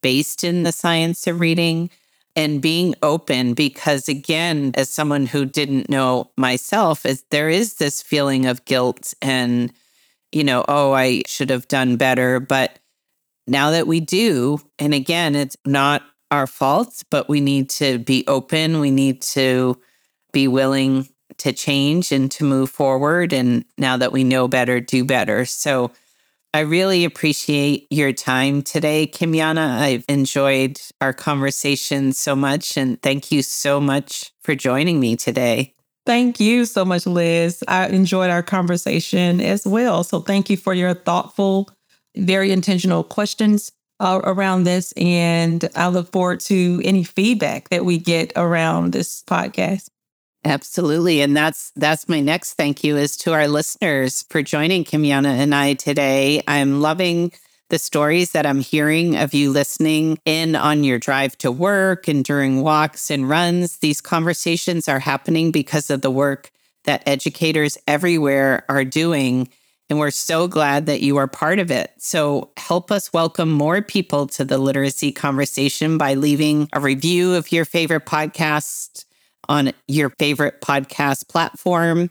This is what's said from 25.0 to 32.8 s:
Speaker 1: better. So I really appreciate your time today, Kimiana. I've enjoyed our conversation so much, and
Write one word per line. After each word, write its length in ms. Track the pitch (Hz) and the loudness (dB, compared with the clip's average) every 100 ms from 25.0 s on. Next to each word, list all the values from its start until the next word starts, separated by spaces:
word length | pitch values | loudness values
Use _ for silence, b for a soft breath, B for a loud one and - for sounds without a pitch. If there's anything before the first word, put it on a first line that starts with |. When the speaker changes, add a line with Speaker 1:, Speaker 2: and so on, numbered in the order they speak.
| 127 | 0
Speaker 1:
better. 400 | 127 104 107 123 | 0 0 -2 -2
So 460 | - 147 131 123 b b b b b _ | -4 -2 0 -2 b b b b b _
I 80 | 151 | -2
really 440 | 151 165 190 185 170 | 0 0 2 2 0
appreciate 840 | - 156 - - 147 143 139 - | 0 -2 -2 0 0 2 0 -2
your 220 | 143 139 | 0 0
time 500 | 127 - 127 135 143 | 0 -2 0 2 0
today, 460 | 139 160 151 156 156 | -2 -2 0 0 0
Kimiana. 680 | - 170 160 156 160 156 120 | -2 0 0 0 0 0 0
I've 280 | 143 123 - | 0 0 0
enjoyed 720 | 143 135 143 139 135 131 139 - _ | 0 0 2 2 2 0 -4 -18 _
our 140 | 139 | -4
conversation 1000 | 127 - 143 135 - 143 139 - 143 139 | -2 -4 -2 -2 -2 -2 -2 -2 -2 0
so 240 | 131 - 135 | -2 -2 0
much, 400 | 139 147 - | 0 0 -4
and 260 | - | -4